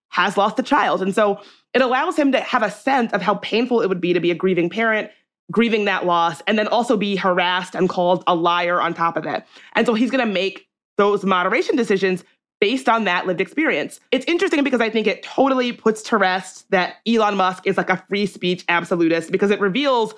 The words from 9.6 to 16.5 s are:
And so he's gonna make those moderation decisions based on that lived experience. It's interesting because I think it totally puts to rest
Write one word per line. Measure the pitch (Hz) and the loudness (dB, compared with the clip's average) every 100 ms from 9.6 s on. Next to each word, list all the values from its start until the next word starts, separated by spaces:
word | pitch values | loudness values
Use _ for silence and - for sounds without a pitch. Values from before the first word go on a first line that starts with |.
| - | -6
And | - 240 | -2 0
so | |
he's | 220 254 | 0 0
gonna | 262 226 | 0 -2
make | 185 190 - _ _ _ - | -2 -4 -6 _ _ _ 0
those | 202 202 | 2 2
moderation | 185 185 180 254 370 302 | 0 0 0 0 0 0
decisions | 226 196 190 185 - _ _ - | 0 0 0 -2 -8 _ _ -2
based | 208 262 254 | 0 0 0
on | 226 196 | 0 0
that | 180 185 | -2 -2
lived | 175 | -4
experience. | 185 - 311 151 - - - | -4 -2 0 0 -4 -8 -4
It's | 262 285 | -2 0
interesting | 349 370 302 | 0 0 0
because | 277 240 | 0 0
I | 220 | 0
think | 220 208 | 0 -2
it | - | -4
totally | - - 269 254 247 | -4 0 2 2 -2
puts | - 220 214 | -2 -2 -2
to | - 220 | 0 0
rest | 185 185 - | 2 0 -4